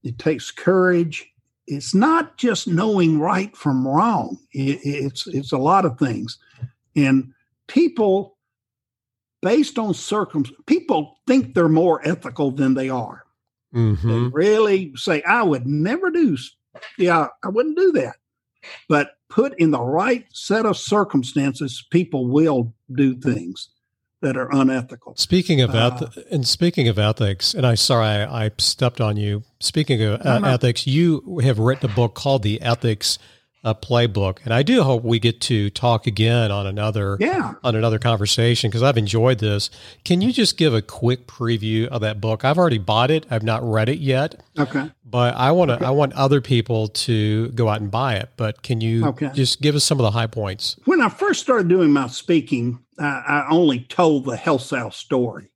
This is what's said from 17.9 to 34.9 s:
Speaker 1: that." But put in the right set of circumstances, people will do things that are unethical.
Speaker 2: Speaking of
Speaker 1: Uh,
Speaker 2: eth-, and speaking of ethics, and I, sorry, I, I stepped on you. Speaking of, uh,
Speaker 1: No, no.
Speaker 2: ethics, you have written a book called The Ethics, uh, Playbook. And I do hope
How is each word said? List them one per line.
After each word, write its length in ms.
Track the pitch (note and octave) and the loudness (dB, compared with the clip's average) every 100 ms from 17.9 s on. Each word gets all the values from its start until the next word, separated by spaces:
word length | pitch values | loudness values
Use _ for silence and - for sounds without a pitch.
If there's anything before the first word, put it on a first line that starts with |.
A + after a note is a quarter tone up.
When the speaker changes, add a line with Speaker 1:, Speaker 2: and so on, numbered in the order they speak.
Speaker 1:
that." 220 | D4+ B2 - _ _ _ _ - - _ | 2 -2 -8 _ _ _ _ -20 -20 _
But 280 | D3 C#3+ _ _ | 0 0 _ _
put 300 | - C4+ G#3+ | 0 0 2
in 140 | E3 | 2
the 80 | D3 | 2
right 440 | A#2+ D#3 G#3+ B3 - | 0 -2 0 -2 -4
set 340 | - - G#3 A3+ | -16 -2 0 0
of 100 | - | -2
circumstances, 1080 | - G#3 F#3+ C#3 B2 - C#3 C3 C#3+ - - | 0 0 2 0 -2 -2 -2 -4 -8 -10 -2
people 380 | E3 F3 C#3 B2+ | 0 0 -2 0
will 440 | C#3 D#3+ C3+ A#2+ - _ | 2 2 2 -2 -8 _
do 220 | B2+ C#3 B2+ | 0 0 0
things 540 | B2+ A2 F2 F#2+ - _ _ _ _ _ | -4 -4 -6 -14 -18 _ _ _ _ _
that 140 | C#3+ B2+ | -6 -4
are 120 | B2 | -2
unethical. 600 | C#3 C3 C3 B2 - - - | 2 2 0 -6 -14 -18 -8
Speaker 2:
Speaking 440 | - F#3 F3 D3+ | 0 0 2 2
of 140 | A#2+ | 2
Speaker 1:
Uh, 240 | A2+ A#2+ B2 | 2 0 0
Speaker 2:
eth-, 180 | A#2+ - - | -10 -12 -6
and 160 | D#3 A#2+ | -4 -2
speaking 400 | - E3+ F3 A#2+ | 0 0 2 0
of 100 | G#2+ | 2
ethics, 580 | G#2 G#2+ G#2 F#2+ - | 0 0 -2 -2 -4
and 120 | F#3 B2+ | 0 2
I, 80 | |
sorry, 320 | A2+ - B2 A2 | 2 2 2 2
I, 380 | G#2 G#2 A#2 G#2+ | 0 -4 -4 -4
I 40 | - | -2
stepped 420 | - - B2+ - | -4 0 -2 0
on 160 | A2 G#2 | -2 -2
you. 260 | G#2 G#2 - _ | -2 -4 -8 _
Speaking 420 | - D#3 D3+ B2 | -4 -2 0 0
of, 200 | A2 A2+ | 0 0
uh, 180 | - A#2 | 0 2
Speaker 1:
No, 80 | C3+ | 2
no. 80 | |
Speaker 2:
ethics, 320 | B2+ B2 A#2 - | 2 0 0 0
you 540 | C#3 E3+ D#3 - F3 | 2 2 0 -4 -2
have 160 | C3 A2 | 0 2
written 320 | A2+ C3 A#2 | 0 0 -2
a 40 | |
book 200 | G#2 A#2 | 0 0
called 300 | - C#3 C3+ | 0 0 0
The 180 | G#2 G#2+ | 0 -2
Ethics, 560 | B2 A#2 A#2 G#2+ - - - _ _ _ | -2 -2 -2 -2 -4 -6 -8 _ _ _
uh, 80 | A2+ | -4
Playbook. 680 | A2 - A#2+ A#2 G2+ G2 F2+ | -4 0 2 2 0 -2 -4
And 80 | A#2+ | -2
I 100 | A2+ | 0
do 200 | D3 B3+ | 2 2
hope 220 | C#3+ | 4